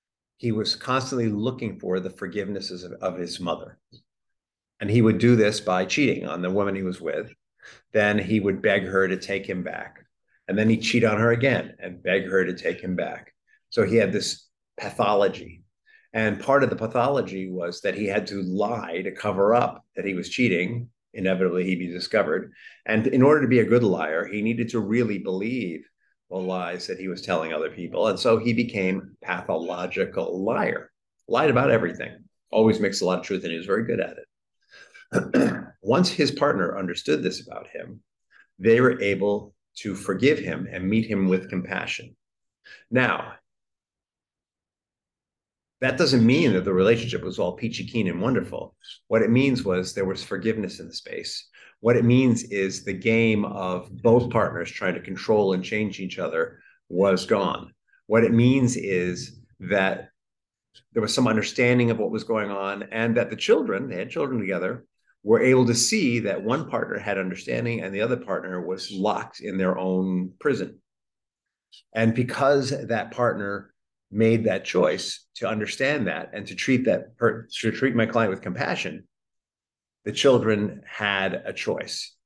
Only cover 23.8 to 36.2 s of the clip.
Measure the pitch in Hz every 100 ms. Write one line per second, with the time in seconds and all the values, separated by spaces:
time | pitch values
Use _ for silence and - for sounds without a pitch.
23.8 | 110 85 78 80 90 104 107 117 113 117
24.8 | 98 117 113 98 98 92 110 127 92 78
25.8 | - _ _ _ - 92 92 92 87 90
26.8 | - 92 95 87 - 85 80 78 78 -
27.8 | 85 87 107 92 123 - 120 117 120 104
28.8 | 92 95 - - - 87 - 82 85 87
29.8 | 90 95 85 92 87 90 98 139 196 -
30.8 | - _ _ _ - 117 151 123 135 113
31.8 | 87 78 - - _ _ _ 107 110 104
32.8 | 98 95 92 92 - 95 87 82 95 101
33.8 | 117 117 92 - - _ _ _ _ -
34.8 | - - - - - - - - - -
35.8 | 95 135 185 -